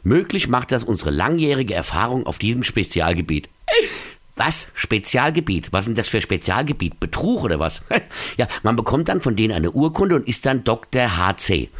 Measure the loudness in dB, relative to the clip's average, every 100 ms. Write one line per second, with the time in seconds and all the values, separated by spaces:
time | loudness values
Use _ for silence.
0 | 2 4 4 0 0 0 0 -2 0 -2
1 | 0 0 0 2 2 0 0 -2 -2 0
2 | 0 -2 -4 -2 -2 -2 -2 -2 -2 0
3 | 0 0 -2 -4 -6 _ 2 4 2 -2
4 | -14 -18 -12 -2 0 0 -2 -6 -2 0
5 | 2 2 2 2 0 -2 0 -2 0 -2
6 | 0 0 0 -2 0 0 0 -2 -4 -4
7 | -6 -2 0 0 0 0 -2 -4 -2 -2
8 | -2 -10 -8 -4 -4 -2 0 0 0 0
9 | 2 0 0 0 0 2 0 2 0 2
10 | 2 2 0 -2 0 0 0 -2 0 0
11 | 0 2 0 2 2 0 -2